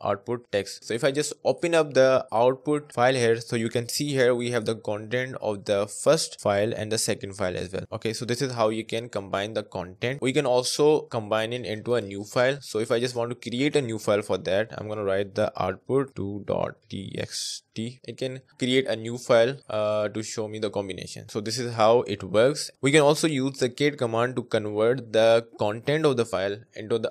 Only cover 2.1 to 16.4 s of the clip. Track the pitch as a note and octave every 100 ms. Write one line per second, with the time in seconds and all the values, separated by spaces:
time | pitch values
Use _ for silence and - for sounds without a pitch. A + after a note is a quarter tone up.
2.1 | C3 - G#2+ B2 C3+ D3 D3 D3 - B2+
3.1 | C3 A#2 A2+ - A#2+ A2+ A#2+ A#2 - D3
4.1 | C3+ B2 A#2+ A#2+ A#2+ A2 A2 A2 G#2 A2
5.1 | B2 C3 - G#2+ G2+ F#2 G2+ G#2+ - C#3
6.1 | D#3+ - - G#2+ G2+ A2 - G#2+ A2 -
7.1 | G2+ G2 G2 F#2 F#2+ F2+ F#2 G2+ G#2+ A2+
8.1 | A2+ A2+ A#2 C3+ A#2+ A2 A2 A2 A#2 A#2+
9.1 | G#2 F#2+ - A2 A2 G#2 F#2+ F2+ F#2+ A#2+
10.1 | C#3+ B2+ D3+ C#3 B2 B2 - D3 D3 -
11.1 | A#2+ G#2 G#2+ A2 B2 G2 A2 A2 A#2+ G2
12.1 | G2+ G#2+ C3 B2+ C#3+ - G#2+ A#2 A#2 B2
13.1 | A#2+ A#2+ A#2+ A#2+ A#2+ D3 D3 A#2+ A2 -
14.1 | G#2 G#2 F#2+ F2 F#2+ A2+ - G#2+ G#2+ G2
15.1 | G2 G2+ G#2+ G2+ - F#2 F#2+ - C3 C3+
16.1 | - G2 G2+